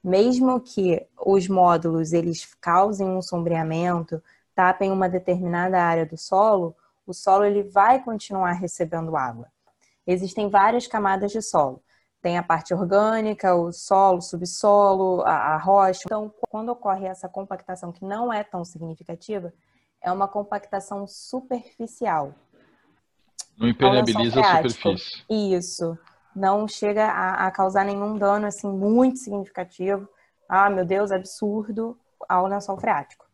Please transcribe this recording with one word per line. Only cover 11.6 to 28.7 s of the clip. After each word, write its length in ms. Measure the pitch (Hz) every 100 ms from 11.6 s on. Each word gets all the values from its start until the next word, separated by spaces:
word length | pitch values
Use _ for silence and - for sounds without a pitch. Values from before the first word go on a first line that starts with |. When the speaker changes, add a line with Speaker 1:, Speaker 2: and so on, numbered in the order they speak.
| 139 131 _ _ _ _
Speaker 1:
Tem 160 | 175 175
a 60 |
parte 320 | 170 165 -
orgânica, 800 | 180 180 196 214 220 214 202 190
o 180 | 175 170
solo, 460 | 170 - 190 196 180
o 40 |
subsolo, 1000 | 180 170 175 - 214 202 202 190 185 185
a, 320 | - 156 139
a 40 | 156
rocha. 420 | 175 196 190 185
Então, 300 | - 214 214 _ -
quando 200 | 214 226
ocorre 360 | 240 208 190 190
essa 220 | 185 185
compactação 640 | 196 196 185 - 180 175
que 120 | 170
não 280 | 190 208 240
é 100 | 214
tão 220 | 208 180
significativa, 880 | 175 160 165 160 165 170 - 208 175 _ _ _ _ _
é 80 | 175
uma 160 | 185 196
compactação 800 | 208 202 208 - 196 196 202 202
superficial. 1300 | - - 254 254 240 - _ 226 - 220 160 139 147 _ _ _ _ _ _ _ _ _ - - _
Speaker 2:
Não 120 | 117 117
Speaker 1:
Ao 120 | 135
lençol 340 | 127 117 107 117
Speaker 2:
impermeabiliza 140 | 127
a 40 |
Speaker 1:
freático. 260 | 196 165 131
Speaker 2:
superfície. 540 | 113 - 180 - - -
Speaker 1:
Isso. 680 | 220 202 180 175 - 170 165 _ _ _
Não 320 | 190 190 202 214
chega 380 | - 208 208 214
a, 400 | 175 185 185 185
a 40 |
causar 320 | 185 190 196
nenhum 340 | 202 202 208 214
dano, 280 | 202 208 208
assim, 220 | 202
muito 500 | 202